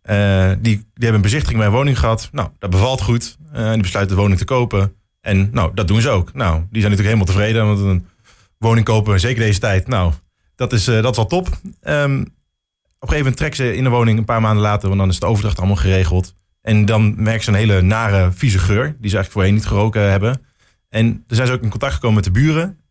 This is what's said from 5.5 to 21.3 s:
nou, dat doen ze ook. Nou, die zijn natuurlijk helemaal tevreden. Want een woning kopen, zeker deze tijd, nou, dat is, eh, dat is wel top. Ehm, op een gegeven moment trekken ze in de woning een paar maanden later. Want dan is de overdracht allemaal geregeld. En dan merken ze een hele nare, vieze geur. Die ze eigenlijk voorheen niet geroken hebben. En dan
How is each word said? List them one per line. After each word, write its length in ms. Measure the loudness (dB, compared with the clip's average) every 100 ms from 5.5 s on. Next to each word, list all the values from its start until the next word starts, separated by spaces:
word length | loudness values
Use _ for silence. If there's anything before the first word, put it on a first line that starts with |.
nou, 200 | 0 -2
dat 140 | -2 0
doen 140 | 0
ze 80 | 2
ook. 240 | 0 -2
Nou, 200 | -4 -2
die 280 | -2 -2 -2
zijn 100 | 0
natuurlijk 120 | 2
helemaal 220 | 2 0 0
tevreden. 400 | 0 0 0 0
Want 120 | 0
een 260 | 0 -2 -4 _ _ _ _ _
woning 280 | 0 2 2
kopen, 340 | 0 2 0
zeker 240 | 0 0
deze 160 | 0 0
tijd, 280 | 0 -2 0
nou, 240 | -2 0 -2 _ _ _ _
dat 180 | -4
is, 140 | -2 0
eh, 140 | 0
dat 100 | 0
is 60 | 0
wel 80 | -2
top. 220 | -2 -2 -6 -8 -14
Ehm, 300 | -6 -2 0
op 100 | -2
een 60 | -6 _ _ _ _ _ _ _
gegeven 180 | -4 -2
moment 200 | 0 -2
trekken 200 | -4 -2 -4
ze 100 | 0
in 80 |
de 60 | 0
woning 280 | 2 2 2
een 80 | 0
paar 160 | 0
maanden 220 | 2 2
later. 240 | 0 0 0
Want 120 | 0
dan 100 | 0
is 100 | 0
de 60 | 0
overdracht 320 | 0 -2 -2
allemaal 180 | 0 0
geregeld. 580 | 2 2 2 0 -2 _ _ _
En 240 | 0 2 4
dan 280 | 2 2 0
merken 200 | -2 -2
ze 60 | 0
een 60 | 2
hele 260 | 2 4
nare, 500 | 4 2 2 2 2
vieze 280 | 0 0 2
geur. 240 | 2 0
Die 260 | -2 -6 -4
ze 60 | -2
eigenlijk 160 | -2
voorheen 220 | -2 0
niet 120 | 0 0
geroken 440 | 0 0 0 0
hebben. 320 | 0 0 -4 _ _ _ _ _
En 160 | 0 0 -2
dan 80 | -2